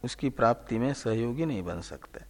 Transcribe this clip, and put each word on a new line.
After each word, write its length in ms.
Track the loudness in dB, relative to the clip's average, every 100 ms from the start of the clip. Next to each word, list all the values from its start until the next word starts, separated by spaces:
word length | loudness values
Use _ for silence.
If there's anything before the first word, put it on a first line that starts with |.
उसकी 260 | -6 -2 -2
प्राप्ति 480 | 4 4 4 0 0
में 140 | 2
सहयोगी 520 | 0 0 2 0 0 0
नहीं 160 | 0
बन 180 | -2 -4
सकते। 400 | -6 -14 -14 -16 -16